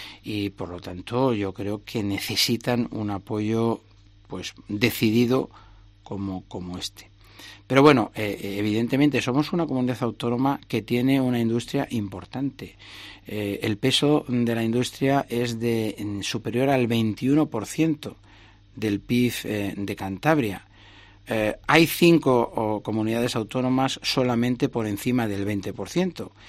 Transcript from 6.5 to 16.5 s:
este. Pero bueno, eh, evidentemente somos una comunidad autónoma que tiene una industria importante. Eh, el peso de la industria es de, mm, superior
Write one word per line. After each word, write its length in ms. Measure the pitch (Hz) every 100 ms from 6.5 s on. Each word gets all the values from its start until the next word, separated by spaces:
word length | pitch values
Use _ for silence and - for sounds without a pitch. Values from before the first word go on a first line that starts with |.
| 95 90 92
este. 320 | - - - - - - - - -
Pero 160 | 131
bueno, 300 | 147 131 101
eh, 420 | 113 107 - 98 101
evidentemente 640 | 107 110 117 131 147 -
somos 300 | 131 131 147
una 140 | 175 156
comunidad 360 | 131 127 117
autónoma 580 | 117 98 120 120 139 135 -
que 140 | 113
tiene 380 | 104 120 131 135
una 200 | 127 120
industria 480 | 113 117 - 139 143
importante. 840 | 113 98 95 - 135 135 - 90 - - - - - -
Eh, 320 | 107 101 101
el 160 | 110 101
peso 460 | 131 123 147 147 -
de 260 | 123 117
la 80 | 117
industria 640 | 113 117 123 - 135 139 -
es 300 | 120 123 113
de, 380 | 117 113 110 -
mm, 240 | 104 101
superior 460 | - 113 113